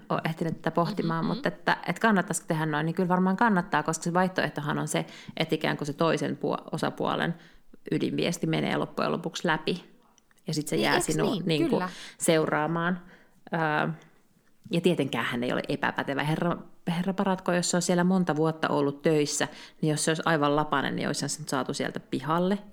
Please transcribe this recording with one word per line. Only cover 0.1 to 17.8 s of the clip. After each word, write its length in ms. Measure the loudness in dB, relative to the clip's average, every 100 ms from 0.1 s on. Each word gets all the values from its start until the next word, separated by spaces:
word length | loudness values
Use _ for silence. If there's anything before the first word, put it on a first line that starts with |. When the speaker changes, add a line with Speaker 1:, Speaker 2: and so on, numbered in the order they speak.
| -2 -2
Speaker 1:
ehtinyt 300 | -2 -4 -2
tätä 160 | -2
pohtimaan, 540 | 0 0 0 -2 0 -2
Speaker 2:
Mm-hmm. 100 | -2
Speaker 1:
mutta 140 | -2
että, 280 | -2 -2 -2 -2
että 120 | 0
kannattaisiko 460 | 4 4 2 -4 -2
tehdä 180 | -2 0
noin, 200 | 0 0
niin 100 | 0
kyllä 140 | 2
varmaan 280 | 4 2 4
kannattaa, 460 | 4 4 2 0
koska 200 | 0 -2
se 100 | 0
vaihtoehtohan 640 | 2 2 0 -2 -2 -2 -2
on 100 | 0
se, 180 | -2 -2 -10 -14 -4
että 180 | -2 0
ikään 220 | 0 -2
kuin 80 | -4
se 80 |
toisen 440 | 2 2 2 -2 -2
puo-, 320 | -2 -4 -4
osapuolen 640 | -2 -2 -2 -2 0 -2 -4 -12 -20 -20 -16 -4
ydinviesti 560 | -2 -2 0 -2 0 -2
menee 300 | 0 0 -2
loppujen 340 | -2 -2 -2
lopuksi 360 | -2 -6 -4 -2
läpi, 520 | -2 -2 -6 -8 -20 _ _ _ _ -4
ja 60 |
sit 140 | -4 -2
se 80 | 0
Speaker 2:
Niin, 80 |
Speaker 1:
jää 120 | 2 2
Speaker 2:
eiks 100 | 2
Speaker 1:
sinua 260 | 0 0
Speaker 2:
niin? 140 | 0 0
Speaker 1:
niinku 300 | 0 2 0
Speaker 2:
Kyllä. 140 | -2 -10 -16 -2
Speaker 1:
seuraamaan. 840 | 2 4 4 0 0 0 0 -2 -6 -20 -20 _ -6
Ö, 380 | -2 0 2 0 -4 -12 _ _ _ _ _ -2
ja 100 | 2
tietenkään 440 | 4 4 0 0 -2
hän 180 | -2
ei 100 | -2
ole 100 | -2 -2
epäpätevä 540 | 0 0 -2 -2 -2
herra, 340 | 0 0 0 -2 -8 -8 -4
herra 260 | -2 -2
paratko, 380 | 0 0 0 0
jos 200 | 0 2
se 60 |
on 40 | 0